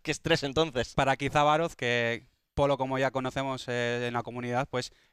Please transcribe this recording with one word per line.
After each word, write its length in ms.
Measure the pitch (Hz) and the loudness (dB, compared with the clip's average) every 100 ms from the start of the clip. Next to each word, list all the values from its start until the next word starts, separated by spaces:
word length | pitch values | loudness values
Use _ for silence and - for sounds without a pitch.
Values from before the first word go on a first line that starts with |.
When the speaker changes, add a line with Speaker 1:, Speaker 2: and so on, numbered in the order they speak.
Speaker 1:
Qué 80 | - | -6
estrés, 320 | 147 160 165 | -4 0 0
entonces. 500 | 143 135 160 127 110 | 0 0 0 -2 -2
Speaker 2:
para 220 | - 135 131 | 0 2 2
quizá 260 | 139 147 | 0 4
Baroz, 320 | 147 156 170 - | 4 4 0 -2
que 520 | 123 120 117 117 - _ _ - | -2 0 0 -2 -8 _ _ 0
Polo, 220 | 143 135 | 2 2
como 200 | 131 131 | 0 0
ya 140 | 135 | 0
conocemos, 540 | 131 127 135 135 131 - | 0 -4 -4 -4 -6 -4
eh, 380 | 123 120 120 120 | -2 0 0 -2
en 60 | |
la 100 | 120 | -2
comunidad, 440 | 117 120 123 120 143 | -4 -6 -2 -2 -2
pues 200 | 127 - - _ | -4 -6 -12 _